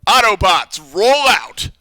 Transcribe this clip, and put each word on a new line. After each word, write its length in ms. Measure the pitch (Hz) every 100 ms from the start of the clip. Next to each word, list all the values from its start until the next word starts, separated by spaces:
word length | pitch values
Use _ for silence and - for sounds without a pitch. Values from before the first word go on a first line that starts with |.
| -
Autobots, 720 | 247 233 196 190 165 117 - 151
roll 340 | 147 226 285 269
out! 420 | 220 120 - - -